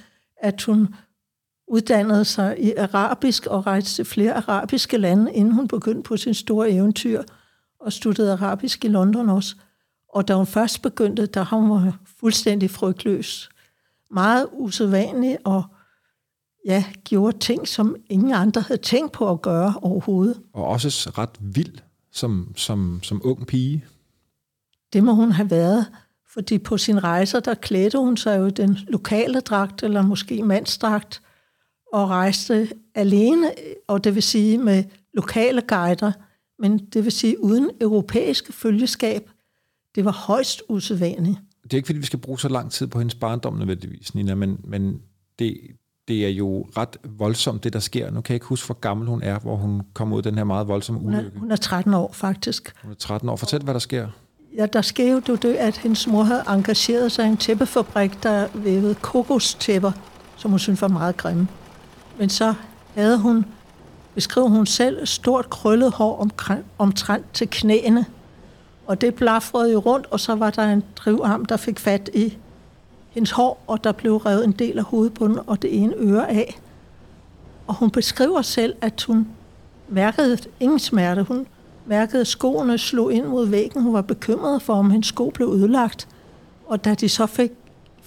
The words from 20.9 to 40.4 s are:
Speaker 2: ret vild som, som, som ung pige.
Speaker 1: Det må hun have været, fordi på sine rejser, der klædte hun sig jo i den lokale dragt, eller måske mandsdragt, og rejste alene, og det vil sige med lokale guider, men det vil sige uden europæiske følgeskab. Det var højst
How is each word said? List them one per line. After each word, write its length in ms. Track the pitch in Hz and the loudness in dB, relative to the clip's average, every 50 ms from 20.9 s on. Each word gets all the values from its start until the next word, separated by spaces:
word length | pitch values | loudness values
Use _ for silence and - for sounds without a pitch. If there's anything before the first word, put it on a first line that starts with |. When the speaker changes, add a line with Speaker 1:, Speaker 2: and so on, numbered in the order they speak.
| 135 - - - - | -4 -4 -6 -6 -6
Speaker 2:
ret 200 | - 110 113 - - | -6 -6 -6 -8 -10
vild 360 | 101 101 95 - 170 - - - - _ _ _ _ _ | -10 -4 -2 -2 -2 -2 -6 -18 -20 _ _ _ _ _
som, 420 | - - - 117 104 92 90 - - | -8 -4 -2 -2 -2 -2 -4 -6 -8
som, 440 | - - - 110 101 95 87 87 90 - | -8 -6 -4 -2 -2 -2 -2 -4 -6 -6
som 180 | - 104 98 - | -6 -6 -4 -2
ung 240 | 127 131 - 123 | -2 -2 -4 -4
pige. 380 | - - 127 127 135 147 156 - - _ _ _ _ _ _ _ _ _ _ _ _ _ _ _ _ _ _ _ _ - | -4 -2 -2 -2 -2 -4 -4 -6 -10 _ _ _ _ _ _ _ _ _ _ _ _ _ _ _ _ _ _ _ _ 2
Speaker 1:
Det 100 | 190 208 | 4 4
må 100 | 247 226 | 6 6
hun 180 | 214 226 233 | 4 4 4
have 200 | 185 165 214 190 | 4 2 2 2
været, 340 | 170 165 170 175 202 240 214 - - - _ _ _ _ _ _ - | 2 2 2 4 2 2 0 -2 -6 -16 _ _ _ _ _ _ -12
fordi 240 | 226 196 - 220 | -10 -4 -2 -2
på 200 | 196 - - 226 | -2 -2 -2 -4
sine 220 | 196 - - 208 202 | -2 0 0 0 2
rejser, 400 | 185 170 170 180 190 190 - 247 | 2 2 2 2 0 0 0 -2
der 140 | - 254 226 | -2 -2 -4
klædte 440 | - - - 214 185 190 214 214 | -4 -4 -2 0 2 2 2 2
hun 200 | 277 262 247 240 | 2 2 2 0
sig 220 | 214 - 220 208 190 | 0 0 0 0 2
jo 60 | 190 | 2
i 60 | 196 | 0
den 260 | 196 - 202 196 202 196 - | 0 2 2 2 2 2 -2
lokale 520 | - 233 - - - 214 214 233 262 254 262 | -4 -4 -4 -2 -2 0 0 0 0 -2 -2
dragt, 440 | 254 - 220 196 196 196 196 - - | -2 -2 -2 -2 -2 -2 -4 -4 -2
eller 180 | 214 208 202 | 0 2 2
måske 420 | 196 196 202 - - - 247 214 220 | 2 2 2 0 -4 -6 -4 -2 0
mandsdragt, 800 | 208 190 214 285 - - - - 220 214 208 - - - - _ _ _ _ _ _ _ _ _ _ _ _ _ _ - | 0 0 0 0 -4 -4 -2 0 0 0 -2 -2 -6 -14 -20 _ _ _ _ _ _ _ _ _ _ _ _ _ _ -2
og 160 | 208 202 190 | 0 0 2
rejste 600 | 185 180 185 196 190 - - - 233 214 220 214 - - _ _ - | 2 2 2 2 0 0 0 0 0 2 0 -2 -6 -12 _ _ -4
alene, 560 | 220 202 196 196 202 214 247 320 339 330 311 - - - - - - - | 0 2 4 4 6 6 6 6 4 2 2 -2 -6 -12 -16 -16 -10 -4
og 160 | - 202 196 196 | -2 -2 0 2
det 120 | 214 196 | 2 2
vil 80 | 214 - | 2 0
sige 340 | - - 220 208 214 220 | 2 2 2 4 4 4
med 260 | 240 262 214 196 190 190 190 - _ _ _ - | 4 4 4 4 2 2 -2 -8 _ _ _ -6
lokale 480 | 214 - - - 226 226 254 262 247 240 | -4 -4 -2 0 0 2 2 2 0 0
guider, 440 | - 220 185 175 175 180 175 208 208 196 - - _ _ _ _ _ _ - | 0 0 0 2 0 0 0 0 -2 -2 -4 -10 _ _ _ _ _ _ -2
men 180 | 226 196 214 | 0 2 2
det 260 | 214 202 - - 226 208 | 0 -2 -2 -2 0 0
vil 80 | 240 | 0
sige 320 | - - - 220 233 - - | 0 0 0 0 0 2 2
uden 260 | 202 220 247 277 330 - - | 2 4 2 2 0 0 -2
europæiske 720 | 233 214 214 208 190 202 - 233 320 320 269 - - - - | 0 2 2 2 0 0 0 0 0 0 -2 -4 -6 -10 -10
følgeskab. 760 | - - 226 208 214 254 247 - - 254 220 214 208 - - _ _ _ _ _ _ _ _ _ _ _ _ - | -4 -2 0 2 2 0 0 -2 -2 -2 -2 -2 -4 -8 -12 _ _ _ _ _ _ _ _ _ _ _ _ -4
Det 100 | 208 190 | -2 0
var 60 | 208 | 0
højst 500 | 180 - - - 202 254 | -2 -2 -2 0 0 0